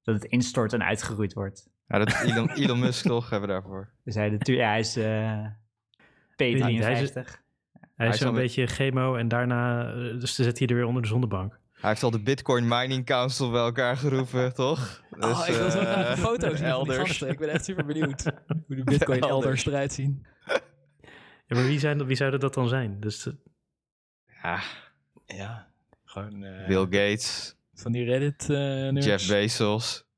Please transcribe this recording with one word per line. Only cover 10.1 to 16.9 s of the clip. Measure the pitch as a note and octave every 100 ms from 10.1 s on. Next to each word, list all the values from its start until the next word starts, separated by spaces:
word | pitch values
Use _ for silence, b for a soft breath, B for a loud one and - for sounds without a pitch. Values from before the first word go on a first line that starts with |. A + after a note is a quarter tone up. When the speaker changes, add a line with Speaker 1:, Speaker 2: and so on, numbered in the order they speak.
| A#2+
Speaker 3:
dus | B2 -
dan | A#2+
zet | A#2+
hij | B2+
er | A#2+
weer | A#2+
onder | B2
de | A2
zonnebank. | A#2 A#2+ G2 F#2+ - _
Speaker 2:
Hij | _ G#2
heeft | G#2+
al | B2+
de | A2+
Bitcoin | G#2 C3+ - B2 A#2
Mining | A#2+ C3 C3 B2
Council | C3 B2+ B2 B2+
bij | A#2+
elkaar | A#2 A#2+ B2 B2+
geroepen, | C#3+ C3 B2+ B2+ B2+ B2
Speaker 3:
<laughs> |
Speaker 2:
toch? | C3 D#3 A#2 - -
Speaker 4:
Oh, | -
Speaker 2:
Dus, | A#2 A#2+ -
Speaker 4:
ik | A#2
wil | A2+
zo | -
Speaker 2:
eh, | - - A#2+ B2
Speaker 4:
foto's | - -
zien | F3 D3+
van |
die | C3
Speaker 2:
elders. | C3 C3